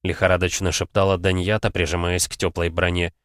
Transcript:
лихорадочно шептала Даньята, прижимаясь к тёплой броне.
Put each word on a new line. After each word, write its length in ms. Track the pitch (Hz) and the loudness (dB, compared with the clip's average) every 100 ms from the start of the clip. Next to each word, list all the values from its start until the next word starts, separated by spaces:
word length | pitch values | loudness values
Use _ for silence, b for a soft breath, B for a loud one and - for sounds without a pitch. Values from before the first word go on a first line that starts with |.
лихорадочно 680 | 92 82 95 90 90 - 92 | -4 2 2 4 0 0 -2
шептала 460 | - - 104 98 92 | -2 -2 0 2 2
Даньята, 520 | 92 92 90 107 - | 0 0 0 0 0
прижимаясь 580 | 92 82 87 87 92 - | -2 -2 0 0 -2 -4
к 80 | - | -4
тёплой 340 | 90 87 85 | -4 -2 -2
броне. 420 | 82 87 87 85 _ | 0 0 0 -4 _